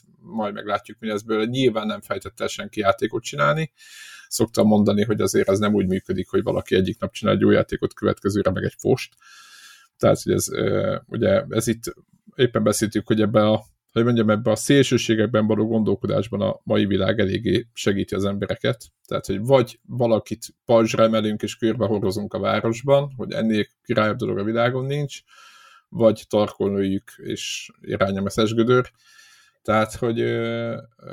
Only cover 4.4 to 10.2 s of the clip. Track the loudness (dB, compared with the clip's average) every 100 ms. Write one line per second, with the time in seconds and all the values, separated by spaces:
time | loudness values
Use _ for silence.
4.4 | -2 2 4 4 4 2 0 0 0 0
5.4 | 2 2 2 0 0 -2 -2 -6 -2 -2
6.4 | -2 -4 0 0 0 -4 -8 -4 0 2
7.4 | 4 4 2 -4 -6 -2 -2 -2 -2 0
8.4 | 0 -2 -4 -4 -2 -2 -2 _ -20 -20
9.4 | -20 -20 -20 -20 _ _ 0 2